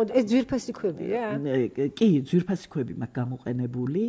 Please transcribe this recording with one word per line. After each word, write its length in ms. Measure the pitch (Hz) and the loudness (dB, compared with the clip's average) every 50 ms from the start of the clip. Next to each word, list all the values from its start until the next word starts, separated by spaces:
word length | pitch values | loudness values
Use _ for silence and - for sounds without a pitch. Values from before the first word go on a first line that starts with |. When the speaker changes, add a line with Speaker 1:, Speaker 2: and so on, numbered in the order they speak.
| 226 | 2
Speaker 1:
ეს 180 | 202 247 262 233 | 2 2 2 2
ძვირფასი 480 | 202 233 262 233 - 269 240 - - | 4 4 2 2 2 -2 -4 -4 -6
ქვებია? 500 | 208 - - 190 151 139 175 185 202 240 233 214 208 | -8 -4 -2 -4 -2 -2 -4 -4 -2 -2 -2 -2 -4
Speaker 2:
ე, 520 | - 143 143 131 131 120 104 - - 139 147 | -2 -2 0 0 2 0 0 0 -2 -2 -2
კი, 200 | - - 233 214 165 139 | 2 4 4 6 6 4
ძვირფასი 460 | 127 - - 175 175 - 190 - - | 2 2 2 0 2 2 -4 -4 -6
ქვები 280 | - - 151 123 - - | -8 -6 -6 -6 -4 -6
მაქვს 200 | - 120 - - | -8 -8 -6 -4
გამოყენებული, 920 | 131 120 123 131 123 - 120 123 123 123 123 123 123 123 131 151 190 226 | -4 -4 -4 -4 -8 -6 -4 -4 -2 -4 -4 -4 -4 -4 -2 -2 -2 -2